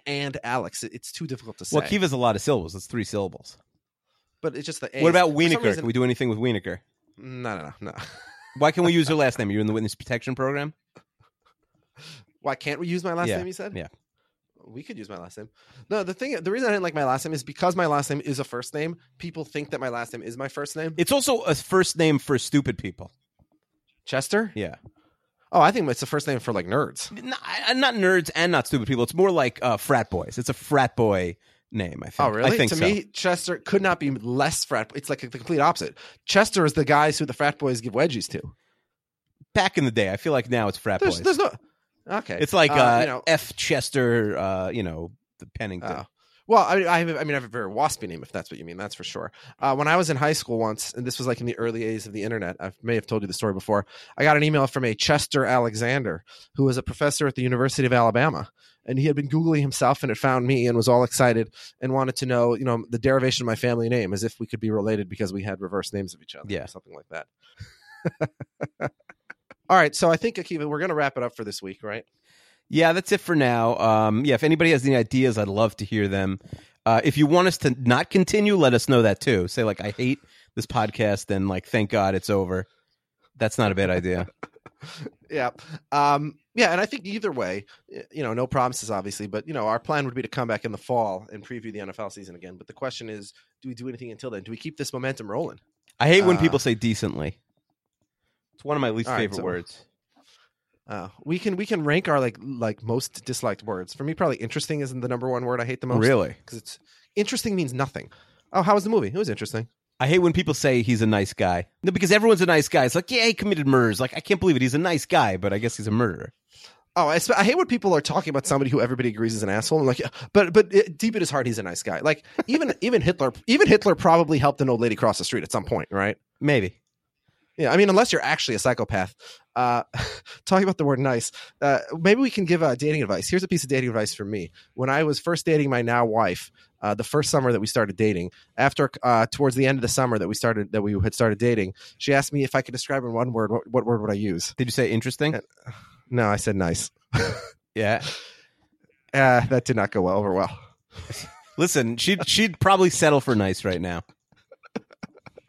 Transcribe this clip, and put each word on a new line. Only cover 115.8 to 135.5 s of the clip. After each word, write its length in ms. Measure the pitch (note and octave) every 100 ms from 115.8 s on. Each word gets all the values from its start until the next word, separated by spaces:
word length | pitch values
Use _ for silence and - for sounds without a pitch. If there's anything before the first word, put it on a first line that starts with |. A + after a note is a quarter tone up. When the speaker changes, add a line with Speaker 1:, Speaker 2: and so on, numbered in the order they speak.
| G#2+
Speaker 2:
a 60 |
murderer. 400 | G#2+ A#2+ F2 - - _ - - _ _ -
Speaker 1:
Oh, 100 | D3+
I, 120 | E3
sp-, 160 | - G#3
I 60 |
hate 120 | G3 D#4+
when 100 | F4+
people 280 | A#3+ G3
are 60 | E3
talking 300 | - D3 D3+
about 140 | C#3 -
somebody 220 | C#3 C3+
who 120 | C3+
everybody 300 | A#2+ B2+ A#2+
agrees 220 | G#2+ A2+
is 100 | A2
an 40 | G#2
asshole. 300 | G2+ - D#3
I'm 60 | C3+
like, 140 | B2
"Yeah, 80 | - - B2+
but, 200 | G3+ F#3
but 220 | E3+ F3+
it, 240 | G3 G#3+ D3+
deep 160 | A3+
in 60 | A3
his 100 | E3+
heart, 160 | C#3+ B2
he's 140 | A2
a 20 |
nice 220 | F#2+ F2
guy." 160 | - E2+
Like, 240 | D3 D3+ - - D4+
even, 260 | C#4+ D4 -
<laughs> 40 |
even 200 | A3 A#3+
Hitler, 320 | C#3+ F3+ C3+ - -
even 220 | C4+ -
Hitler 260 | G#3+ G#3
probably 440 | E3+ F3+ E3 D#3 D#3
helped 220 | C#3+ C#3
an 80 | C3
old 120 | A#2
lady 160 | A#2 G#2+
cross 220 | A#2 G2+
the 60 |
street 200 | - A2+
at 80 | D2+
some 120 | A#2
point, 240 | - F#2 -
right? 260 | G2 G2+ - _ _
Speaker 2:
Maybe. 400 | C#3 C#3 F#2+ - _ _ _ _ _ _ _ -
Speaker 1:
Yeah, 120 | C3+
I 60 | D#3+
mean, 120 | G3+
unless 220 | F#3+ -
you're 100 | D#3+
actually 300 | B2+ D#3 - G#2+
a 20 |
psychopath. 560 | C3 A#2+ A2 G2+ F#2 - - - _
Uh, 280 | - F#3 A#2+ - - -
<laughs> 320 | - - - -
talking 180 | F#3+
about 140 | F#3+ F#3
the 60 | D3
word 120 | C3
nice, 320 | C#3 A#2+ - - - _
uh, 200 | C#3+ C#3 - E3
maybe 200 | E3+ A3+
we 80 | C4+
can 160 | G#3+ F3
give, 160 | D#3
uh, 120 | D#3+
dating 280 | A#2+ D3 D3+
advice. 260 | G#2+ F#2+ -
Here's 140 | F3+
a 60 | F#3
piece 140 | E3+
of 60 | C3
dating 220 | C3+ B2+
advice 240 | A2+ G#2+
from 160 | - G2+
me. 200 | G#2 E2 - _
When 160 | - C3
I 140 | C#3
was 160 | D#3 D3
first 240 | - E3+
dating 240 | -